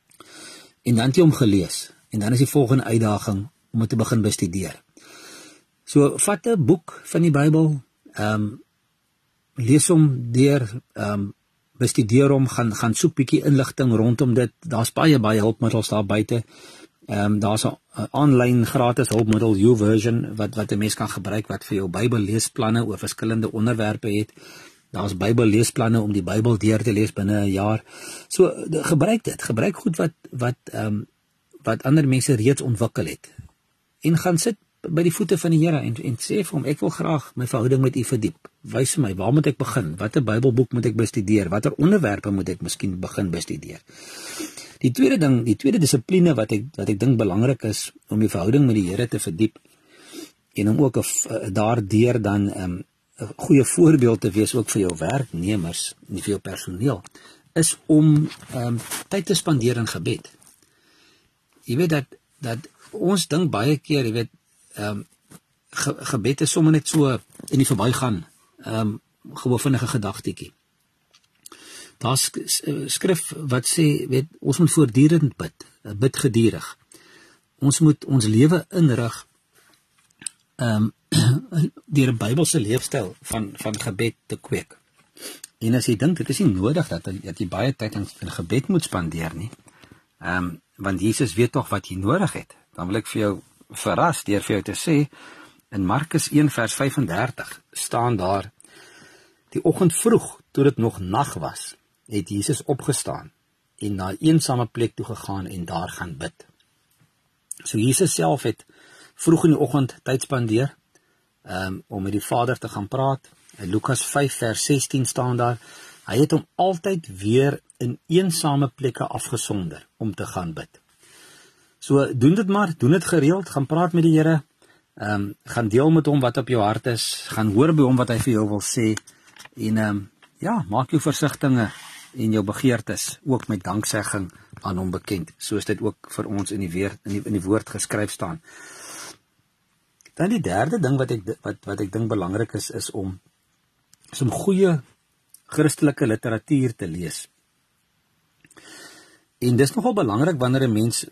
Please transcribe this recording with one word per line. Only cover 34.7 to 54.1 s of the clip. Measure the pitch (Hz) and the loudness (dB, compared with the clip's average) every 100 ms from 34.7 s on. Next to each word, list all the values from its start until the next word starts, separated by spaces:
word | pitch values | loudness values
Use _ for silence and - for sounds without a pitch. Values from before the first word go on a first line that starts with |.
| _ | _
by | - 160 | -4 0
die | 170 | 0
voete | - 190 190 | 0 0 0
van | 170 | 2
die | 160 | 4
Here | 165 151 | 4 2
en, | 117 117 - | -2 -6 -6
en | 117 | -6
sê | - 214 | -4 -4
vir | 180 151 | -2 -4
hom, | |
"Ek | 127 147 | -4 -2
wil | 196 | -4
graag | - 165 156 - - | -2 -2 -2 -4 -8
my | 123 | -4
verhouding | 127 120 131 | 0 2 4
met | 131 131 | 2 0
U | |
verdiep. | 117 120 101 - - _ | -2 0 -2 -4 -14 _
Wys | - 113 131 - | -8 -2 -2 0
vir | |
my, | 117 | -2
waar | 95 98 | 0 2
moet | 147 151 | 2 2
ek | 131 | 0
begin? | 123 - 85 82 | -2 -2 -4 -4
Watter | 104 - | -4 -2
Bybelboek | 110 110 131 120 127 | 0 2 2 2 2
moet | 123 117 | 0 -2
ek | 107 | 0
bestudeer? | 110 117 95 107 85 | -2 -2 2 2 2
Watter | 101 147 - | -2 -2 2
onderwerpe | 156 208 131 101 107 | 2 4 2 -2 -2
moet | 98 92 | -2 -2
ek | 87 | -6
miskien | 85 - 101 90 | -8 -6 -6 -6
begin | 92 - 98 | -8 -4 -4
bestudeer?" | 85 - 78 73 - - - - - - - - - - - | -4 -6 -10 -12 -16 -20 -20 -20 -18 -16 -12 -14 -14 -20 -4
Die | 131 | -2
tweede | 123 262 262 | 2 2 4
ding, | 147 127 | 4 2
die | 117 107 | 2 0
tweede | - 226 | 2 2
dissipline | 156 131 - 185 175 | 2 2 2 4 4
wat | 127 110 | 4 0
ek, | 110 123 - | -2 -6 -6
wat | 101 | -4
ek | 101 | 0
dink | 117 117 | 2 2
belangrik | 104 95 120 135 113 | 2 2 2 0 -4
is | 101 - - _ | -6 -8 -14 _
om | 107 | 0
die | 107 | 0
verhouding | 98 90 139 135 | 0 2 4 4
met | |
die | 107 90 | 4 0
Here | 98 120 | -2 -4
te | 110 | -4
verdiep | 104 82 110 - _ _ _ - - - - _ _ | -6 0 -2 -2 _ _ _ -20 -20 -20 -20 _ _
en | - 104 | -2 0
om | 117 | 2
ook | 135 117 | 2 0
'n | |
v-, | - - - | -2 -4 -4
eh, | 110 107 | -6 -4
daardeur | 98 107 120 98 107 120 120 | -2 0 0 2 2 4 2
dan, | 104 101 101 | 0 0 0
ehm, | - 90 87 - _ _ - | -4 -6 -8 -10 _ _ -14
'n | 113 - | -14 -10
goeie | - 143 | 4 4
voorbeeld | 127 - 170 160 120 | 4 6 6 6 6